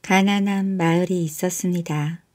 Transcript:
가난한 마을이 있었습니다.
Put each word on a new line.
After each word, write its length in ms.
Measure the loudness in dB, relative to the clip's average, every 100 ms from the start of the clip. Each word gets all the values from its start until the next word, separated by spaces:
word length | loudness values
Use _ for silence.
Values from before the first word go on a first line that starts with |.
가난한 760 | 4 4 4 2 0 0 -2 0
마을이 440 | 2 2 2 0
있었습니다. 960 | -2 -4 -4 -2 -4 -4 -4 -4 -4 -6 _